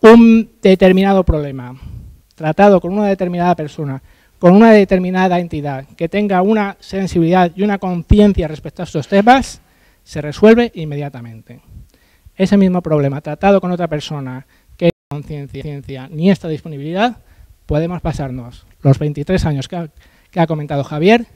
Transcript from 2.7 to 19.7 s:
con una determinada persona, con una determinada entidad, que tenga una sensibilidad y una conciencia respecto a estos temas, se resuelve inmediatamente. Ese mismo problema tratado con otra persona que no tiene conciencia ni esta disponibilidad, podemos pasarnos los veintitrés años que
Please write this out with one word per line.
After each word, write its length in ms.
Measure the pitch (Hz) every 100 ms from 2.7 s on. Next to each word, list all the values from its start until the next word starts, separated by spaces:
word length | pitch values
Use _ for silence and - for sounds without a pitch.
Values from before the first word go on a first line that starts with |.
| 190
con 100 | 170
una 160 | 196 208
determinada 480 | 196 180 175 175 175
persona, 460 | 151 - 147 135 _ _ _ _
con 160 | 180 190
una 160 | 226
determinada 680 | 214 190 190 180 185 185 175
entidad, 460 | 170 160 143 135 139 -
que 140 | 170
tenga 320 | 202 208 185
una 340 | 190 220 202 190
sensibilidad 720 | - 190 190 185 165 180 175 180
y 60 |
una 160 | 202 196
conciencia 680 | 190 180 160 208 208 190 160
respecto 340 | 151 156 -
a 40 | 175
estos 220 | 160 139
temas, 540 | 196 208 262 - - _ _ _ _
se 180 | _ 160
resuelve 500 | 147 143 214 226 240
inmediatamente. 880 | 208 156 143 143 127 120 113 _ 120 _ - - _ _ _ _ _
Ese 220 | 190 202
mismo 240 | 190 180
problema 400 | 170 151 139 139
tratado 400 | - 147 196 196
con 100 | 185
otra 160 | 180 170
persona 600 | 160 - 151 131 127 135 _ _ _
que 140 | 170 - _
no 100 | 147
tiene 260 | 143 151 139
conciencia 640 | 139 143 143 135 135 131
ni 220 | 156 175
esta 160 | 190 170
disponibilidad, 680 | 156 170 147 143 175 233 226 _ _ _ _ _
podemos 340 | 151 165 175
pasarnos 640 | 165 143 139 127 120 - _ _
los 180 | 143 135
veintitrés 460 | 151 143 147 190 175
años 220 | 143
que 80 | 131